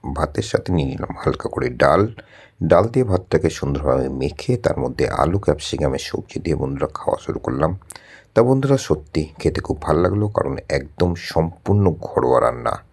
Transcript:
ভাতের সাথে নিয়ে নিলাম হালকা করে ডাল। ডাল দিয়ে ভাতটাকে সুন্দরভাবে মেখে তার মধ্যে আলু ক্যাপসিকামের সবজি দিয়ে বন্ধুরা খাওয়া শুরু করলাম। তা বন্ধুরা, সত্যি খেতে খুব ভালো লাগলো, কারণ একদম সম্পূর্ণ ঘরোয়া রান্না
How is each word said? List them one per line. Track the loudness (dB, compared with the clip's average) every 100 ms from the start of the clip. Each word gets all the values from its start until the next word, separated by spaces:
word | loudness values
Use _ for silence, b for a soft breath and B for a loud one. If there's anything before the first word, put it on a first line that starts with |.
| -6 -6
ভাতের | -6 -6 -4
সাথে | -4 0 -2
নিয়ে | -2
নিলাম | -6 -10 -6
হালকা | -4 -4 -6
করে | -4 -6 2
ডাল। | 4 4 2 -4 B B B B 4
ডাল | 4 4
দিয়ে | 0 2
ভাতটাকে | 0 2 2 2 -2
সুন্দরভাবে | -4 -2 0 0 0 -2
মেখে | -4 -6 -4 0
তার | 0 0
মধ্যে | -4 -2 -2 2
আলু | 2 2
ক্যাপসিকামের | 0 -2 -2 -2 0 -2 -4
সবজি | -8 -6 -8
দিয়ে | -2 -2
বন্ধুরা | -2 -2 -4 -4
খাওয়া | -4 -4
শুরু | -4 -6 -4
করলাম। | 0 0 0 -10 B B B B
তা | 4 4
বন্ধুরা, | 4 4 2 2
সত্যি | -2 -2 -4 -4 0
খেতে | 0 0 -4
খুব | -6 2
ভালো | 2
লাগলো, | 2 0 0 0
কারণ | -2 -4 -2 -4
একদম | -4 -2 0 0 -4
সম্পূর্ণ | -2 -2 -2 2 4 4 2 -2
ঘরোয়া | 0 4 4
রান্না | 2 0 -6 -6 -10